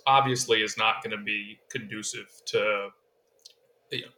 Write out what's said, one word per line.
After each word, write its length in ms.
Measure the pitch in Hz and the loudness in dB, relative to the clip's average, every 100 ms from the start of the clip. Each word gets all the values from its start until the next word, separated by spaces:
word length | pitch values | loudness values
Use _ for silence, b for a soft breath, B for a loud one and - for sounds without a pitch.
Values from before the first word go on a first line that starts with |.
| - | 4
obviously 560 | 139 131 123 - 113 | 6 6 0 2 2
is 140 | 107 - | 2 0
not 260 | 110 - | 0 0
gonna 200 | 113 107 | -4 -8
be 360 | 104 104 101 107 _ | -4 -6 -6 -14 _
conducive 580 | 123 104 107 104 117 101 - - | -10 -8 -8 -8 -10 -12 -14 -2
to, 420 | 113 107 104 98 - _ _ _ _ - - _ _ _ | 0 2 0 -4 -12 _ _ _ _ -20 -20 _ _ _
you 120 | 131 | -8
know, 60 | - | -8